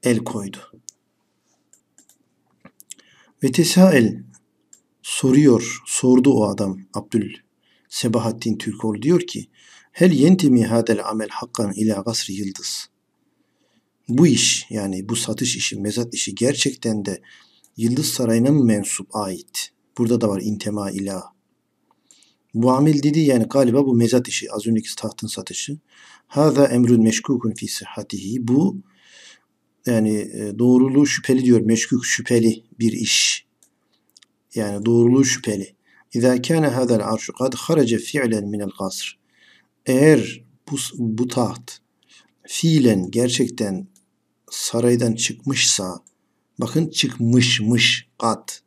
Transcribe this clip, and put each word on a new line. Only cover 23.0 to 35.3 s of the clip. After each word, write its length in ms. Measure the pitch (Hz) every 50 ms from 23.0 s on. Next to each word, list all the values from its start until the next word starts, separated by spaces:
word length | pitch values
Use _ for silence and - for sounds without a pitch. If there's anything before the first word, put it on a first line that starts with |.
| 139
dedi 160 | 151 147 160
yani 240 | 156 139 127 117 110
galiba 420 | - - 139 135 120 117 139 139
bu 100 | 135 120
mezat 320 | 117 117 110 127 123 123
işi, 240 | - - - 110 -
az 160 | 110 104 104
önceki 280 | 113 113 110 110 - -
tahtın 320 | - - 107 - - 110
satışı. 500 | 107 - 117 - - 90 - - - 147 151 _ _ _ _ - - - _ _
Hâzâ 380 | _ - 139 151 151 127 139 139
emrün 360 | 131 123 123 123 117 123 113
meşkûkun 520 | 110 113 110 - - - 131 117 - 110 107
fî 140 | - -
sıhhatihi. 800 | - - - 98 - - 107 101 - 107 92 95 98 120 127 117
Bu 340 | 117 127 147 185 196 - - - _ _ _ _ _ - - - - - _ _ _ _ _ _ _ _ _ -
yani, 320 | 127 117 110 107 107 107
e, 420 | 104 101 - - - 107 104 104 110
doğruluğu 460 | 120 123 127 127 131 135 131 143 147
şüpheli 400 | 143 - - - - 127 131 127
diyor. 160 | 123 120 110
Meşkûk, 440 | 104 110 113 113 - - 143 127 -
şüpheli 580 | - - - 117 - 123 117 113 113 113 - _ _ - -
bir 120 | 113 110
iş. 540 | - - 110 - - - - - - - _ _ _ _ _ _ _ _ _ _ _ _ _ _ _ _ _ _ _ _ _ _ -
Yani 300 | 113 107 101 101 101 107
doğruluğu 400 | 117 117 117 117 120 123 135 135
şüpheli. 500 | 131